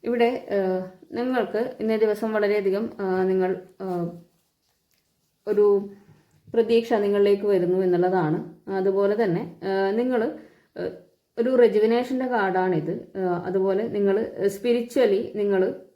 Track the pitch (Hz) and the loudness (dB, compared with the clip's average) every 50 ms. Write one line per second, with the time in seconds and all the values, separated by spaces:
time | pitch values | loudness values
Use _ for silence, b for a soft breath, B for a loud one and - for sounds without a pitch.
0 | - 233 240 233 233 233 262 - - - - 202 190 185 185 185 185 185 - - | -4 -4 0 2 2 2 0 -4 -6 -4 -2 0 0 0 -2 -2 -4 -8 -14 -20
1 | - _ - 226 240 254 254 247 214 196 - 208 240 254 - - 220 220 220 214 | -20 _ -8 -6 -4 -2 -2 -2 -2 -2 -2 -4 -4 -4 -6 -6 -4 -2 0 2
2 | 220 214 208 208 226 220 220 214 208 202 208 208 196 190 190 202 226 226 - - | 2 0 0 -2 -2 -2 -2 0 0 2 0 0 0 0 0 0 -4 -6 -8 -6
3 | 202 190 185 185 185 190 190 190 185 185 185 185 - - _ _ 196 185 180 175 | -4 -2 0 0 0 0 2 0 0 0 -2 -6 -8 -18 _ _ -8 -6 -6 -4
4 | 170 170 - - - _ _ _ _ _ _ _ _ _ _ _ _ _ _ _ | -6 -6 -8 -14 -20 _ _ _ _ _ _ _ _ _ _ _ _ _ _ _
5 | _ _ _ _ _ _ _ _ _ 208 208 202 208 208 202 196 202 202 B B | _ _ _ _ _ _ _ _ _ -2 2 4 4 4 4 2 0 -4 B B
6 | B B B B B B B B B - - 233 226 220 233 233 226 - 240 214 | B B B B B B B B B -4 0 0 2 4 2 2 2 2 0 0
7 | 202 202 202 202 202 202 202 202 202 202 202 185 175 175 180 185 190 180 180 175 | 2 2 2 2 4 4 2 2 2 2 2 2 2 2 2 2 2 2 2 2
8 | 180 185 190 185 165 151 160 - - - - - _ - 196 190 185 196 190 196 | 2 2 2 2 2 2 0 -2 -4 -8 -16 -20 _ -6 -4 -2 0 0 2 2
9 | 202 196 208 214 233 196 165 185 254 - - - - 190 196 190 196 190 202 226 | 2 0 2 0 0 0 0 -2 -4 -8 -12 -10 -6 -4 -2 0 0 0 0 0
10 | 247 254 254 233 220 277 - B B B B B B B _ - 175 - - - | 0 0 0 0 -2 -2 -4 B B B B B B B _ -8 -8 -8 -10 -12
11 | - _ _ _ _ _ _ - 233 254 262 240 240 214 196 214 214 220 233 240 | -20 _ _ _ _ _ _ -4 -2 0 4 6 6 6 6 4 2 4 2 2
12 | 247 254 262 254 254 247 247 226 196 190 180 185 185 185 180 160 151 156 - - | 0 -2 -4 -4 -2 -2 0 0 0 0 0 0 0 0 0 -2 -2 -4 -8 -8
13 | - - _ 196 190 180 180 175 175 190 180 196 190 196 190 196 220 233 - 208 | -10 -12 _ -4 -2 -2 -2 -2 -4 -2 -2 0 0 2 0 0 -2 -2 -2 0
14 | 202 196 190 208 226 - - - 190 202 196 - - 240 233 240 233 240 - 277 | 2 2 2 0 -2 -4 -4 -2 -2 -2 -2 -2 0 0 0 0 0 -2 0 2
15 | 247 214 196 196 240 - - 214 202 202 196 190 185 214 285 - - - _ | 4 4 2 0 -2 -4 -4 -4 0 0 2 2 2 0 -2 -6 -14 -20 _